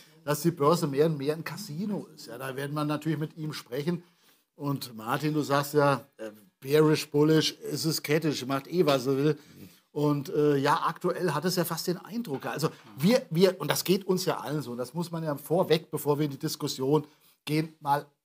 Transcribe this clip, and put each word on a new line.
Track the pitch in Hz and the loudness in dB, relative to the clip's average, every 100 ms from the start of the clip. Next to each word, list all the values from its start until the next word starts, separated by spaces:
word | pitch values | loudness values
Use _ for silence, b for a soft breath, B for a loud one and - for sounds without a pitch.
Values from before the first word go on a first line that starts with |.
| B B | B B
dass | 143 147 | -4 0
die | 170 | 0
Börse | 165 143 175 156 | 2 4 4 2
mehr | 135 160 | 2 2
und | 147 | 2
mehr | 139 | -4
ein | 160 | -4
Casino | 156 - - 147 208 196 - - | -8 -10 -10 -8 -6 -6 -8 -16
ist. | - | -16
Ja, | 120 | -12
da | 135 131 | -10 -6
werden | 139 151 | -6 -2
wir | 147 | -2
natürlich | 147 160 147 | -2 -2 -2
mit | 151 - | -4 -8
ihm | 151 | -8
sprechen. | 139 - 135 147 175 b b b b _ _ | -8 -8 -4 -2 -4 b b b b _ _
Und | 143 139 123 110 | -4 -4 -4 -10
Martin, | 110 139 151 | -4 -2 0
du | 151 | 0
sagst | 131 143 143 | 2 0 2
ja, | 147 143 131 - - | 4 4 2 -2 -14
äh, | 110 107 - _ | -14 -14 -20 _
bearish, | 135 151 156 202 - | 2 6 6 4 2
bullish, | 147 151 156 143 - 147 | 4 6 6 2 -4 -8
es | 147 | -4
ist | 151 - | -2 -2
skeptisch, | - 156 160 113 123 | 0 0 0 -2 -2
macht | 135 - | -4 -2
eh, | 170 151 | 2 4
was | 139 123 | 2 2
er | 135 | 2
will. | 151 147 B B B B B | 2 0 B B B B B
Und, | 151 147 147 139 | -2 2 0 0
äh, | 151 147 143 | 2 4 4
ja, | 143 165 160 | 4 2 0
aktuell | 170 180 151 175 | -2 -4 -2 -2
hat | 147 175 | 0 0
es | 180 | 0
ja | 165 | -2
fast | 160 - | -4 -4
den | 175 | -6
Eindruck. | - 233 226 131 131 | -6 -10 -6 -6 -6
Also | 131 151 B - 104 | -4 -4 B -14 0
wir, | 170 247 - | 2 2 2
wir, | 165 190 185 | 2 4 2
und | 151 | -2
das | 180 | -2
geht | - 196 - | 2 0 2
uns | 185 165 | 0 0
ja | 117 | -4
allen | 113 151 | -4 -6
so, | 120 | -6
und | 120 | -8
das | 123 | -6
muss | 165 170 | -6 -6
man | 165 | -6
ja | 160 143 | -4 -6
vorweg, | - 165 175 165 - | -2 0 2 0 0
bevor | 151 143 143 | -6 -2 0
wir | 151 | -2
in | |
die | 135 | -4
Diskussion | 160 - 143 - 131 151 143 b b b - | -6 -6 -6 -4 0 2 0 b b b -4
gehen, | 156 160 - | -4 -4 -8
mal, | 147 143 143 _ | -2 -2 -2 _